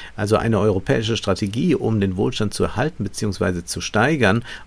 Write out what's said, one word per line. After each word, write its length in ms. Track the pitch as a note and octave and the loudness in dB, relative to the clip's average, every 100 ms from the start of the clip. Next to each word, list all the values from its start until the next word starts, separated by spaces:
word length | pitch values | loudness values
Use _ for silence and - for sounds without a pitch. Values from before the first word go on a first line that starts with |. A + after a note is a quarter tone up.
| - - | -12 -6
Also 200 | G#2 A2 | 0 2
eine 220 | A#2 G#2+ | 2 2
europäische 580 | G#2+ F#2+ - C3 A2 A2 | 2 2 0 0 0 -2
Strategie, 600 | - F#2 G2+ A2+ F3 C3+ | -2 -2 -2 0 0 2
um 240 | A2+ A2 | 2 2
den 160 | G2 F2+ | 2 0
Wohlstand 360 | A#2+ - G#2 | 0 0 -2
zu 100 | - | 0
erhalten 400 | F#2 G2 D3 - | -2 0 -2 -2
beziehungsweise 600 | G2+ - G#2 F#2+ F#2+ F2+ | -6 -4 -4 0 0 -2
zu 160 | - - | -4 -6
steigern 640 | - G#2+ B2 D#3+ G#2 A2+ - - | -2 2 2 4 4 2 0 -12